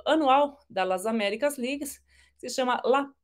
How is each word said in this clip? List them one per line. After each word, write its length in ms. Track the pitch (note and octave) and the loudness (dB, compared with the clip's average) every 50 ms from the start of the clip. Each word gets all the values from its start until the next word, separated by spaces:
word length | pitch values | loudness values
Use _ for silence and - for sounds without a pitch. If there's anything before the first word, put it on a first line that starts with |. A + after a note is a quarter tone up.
| - | 0
anual 560 | - D4+ D#4+ D4 C4 C4 C#4+ D4 C#4+ - - _ | 0 2 4 4 4 4 4 4 2 -2 -10 _
da 160 | - G3 F#3 F#3 | -8 -4 -2 0
Las 220 | F#3 F#3 F#3 F#3+ | 0 -2 -2 -2
Américas 520 | A3 A#3 A3 G3+ G3+ G#3+ A3+ C#4+ D4 C#4+ | -2 -2 0 -2 -2 -2 -2 -2 -4 -2
Ligas, 440 | C4+ A#3 C4 C#4+ C#4+ C#4+ - - - _ _ _ _ _ _ _ | -4 -6 -6 -4 -6 -8 -10 -12 -16 _ _ _ _ _ _ _
que 120 | - - B3 | -14 -12 -8
se 60 | - | -4
chama 260 | C4 B3+ B3 A#3+ - - | -2 -2 -2 -2 -2 0
La 260 | A3+ C4 C#4+ C#4 C#4 _ _ | 2 2 2 0 -2 _ _